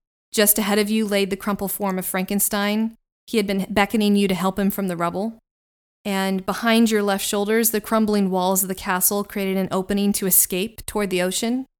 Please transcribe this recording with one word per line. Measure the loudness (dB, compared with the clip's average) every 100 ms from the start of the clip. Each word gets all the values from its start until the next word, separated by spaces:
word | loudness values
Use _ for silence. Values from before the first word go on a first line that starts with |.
| _ _ _
Just | 2 4 2
ahead | 2 2
of | 2
you | 0 0
laid | 0 0
the | -2
crumpled | -4 -4 -4
form | -4 -4 -4
of | -4
Frankenstein. | -4 -2 0 0 0 0 0 -2 -6 _ _ -4
He | 0
had | 0
been | 0 0
beckoning | 0 2 2 4 4
you | 4
to | 2
help | 0 0
him | 0
from | 0 -4
the | -2
rubble. | -2 -2 -6 -8 _ _ _ _ _ _ -4
And | -2 0 -2 -4
behind | -2 2 4 4
your | 2
left | 0 -2 -2
shoulders, | -2 2 2 2
the | 0
crumbling | 0 0 2 2 2
walls | 2 2 0
of | -2
the | -4
castle | -4 0 0 0
created | -4 -4 -2 -2
an | -2
opening | -2 -2 0 0
to | 0 0
escape | 0 0 -2 -6 -8 -8
toward | -4 -2
the | -2
ocean. | -2 -2 -2 -4 -6